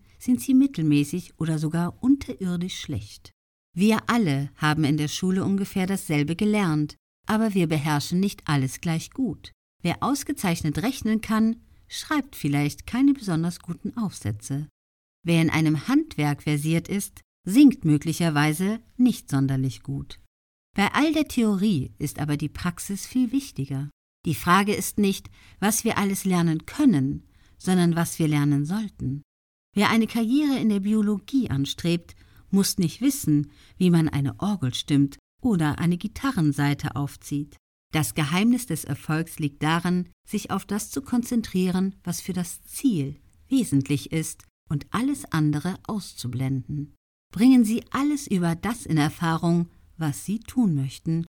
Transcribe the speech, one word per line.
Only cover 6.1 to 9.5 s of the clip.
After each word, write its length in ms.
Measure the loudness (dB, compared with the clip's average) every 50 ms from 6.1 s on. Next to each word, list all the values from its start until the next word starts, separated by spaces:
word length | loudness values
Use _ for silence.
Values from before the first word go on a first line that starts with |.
| 0 0 0 0 0
gelernt, 600 | 0 0 2 2 2 2 2 2 0 -2 -2 -6 _ _ _ _ _ _
aber 280 | 0 0 2 2 2 2
wir 140 | 2 2
beherrschen 520 | 2 2 0 0 0 0 0 0 0 0 0
nicht 280 | 0 0 -2 -4 -2
alles 340 | 0 0 0 0 -2 -4 -6
gleich 300 | -4 -4 -4 -4 -6 -8
gut. 400 | -6 -4 -4 -4 -4 -8 -12 -20